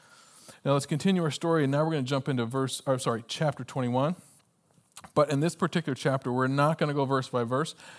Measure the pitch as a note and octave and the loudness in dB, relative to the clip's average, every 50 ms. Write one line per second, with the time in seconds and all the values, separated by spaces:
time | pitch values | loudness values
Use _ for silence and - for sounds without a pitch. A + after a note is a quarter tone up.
0 | - - - - - - - - - - - - - C#3 C#3 C#3+ C3+ - E3 D3 | -20 -20 -20 -20 -20 -20 -20 -20 -20 -20 -20 -6 0 0 2 2 0 -2 -4 -2
1 | - F#3+ F#3+ F3+ E3+ D#3 C3+ - - E3+ E3 D#3+ C#3+ C3+ C#3 D3 D#3 D#3+ D#3+ D3+ | 0 2 2 2 2 0 -2 -2 0 0 2 2 2 2 2 2 0 0 0 -2
2 | C3 B2 C#3+ C3+ B2+ - C#3 B2 A#2 A2+ B2+ C3+ C3+ C3 - - - - C3+ B2+ | -2 -2 -2 -2 -2 0 -2 0 -2 -2 -2 -2 -2 -2 -4 -4 -2 -2 -2 0
3 | - - A#2 A2+ A#2 - - - D#3+ D3+ C#3 - B2 - - C#3 B2+ A#2+ A#2+ B2+ | 0 -2 -2 -2 -4 -8 -6 -2 -2 -2 -2 -4 -8 -8 -6 -4 -2 0 0 2
4 | C3+ D3+ F3+ - - - - - _ _ _ _ _ _ _ _ _ _ _ - | 0 0 -2 -4 -10 -18 -20 -20 _ _ _ _ _ _ _ _ _ _ _ -20
5 | - - - - D3+ C#3 D3+ C#3 D3+ F3 - - G3 E3+ - F3 D#3+ - C3 - | -20 -2 2 2 4 4 4 2 2 0 0 0 -2 0 0 -2 -2 -2 -4 -2
6 | - D3 C3 C3 - B2+ B2 B2+ C3 C3 C3+ C#3+ C#3+ D3+ E3 - E3 D3 C#3+ D3 | 0 0 0 0 0 -2 0 0 0 2 2 2 2 2 2 2 0 0 0 0
7 | C3+ C3 C3+ C3 C3 - - B2 A#2+ A#2 B2+ C3 D#3 - - - - - - | 0 2 2 0 0 0 -2 -2 0 0 0 0 -2 -2 -6 -12 -18 -20 -20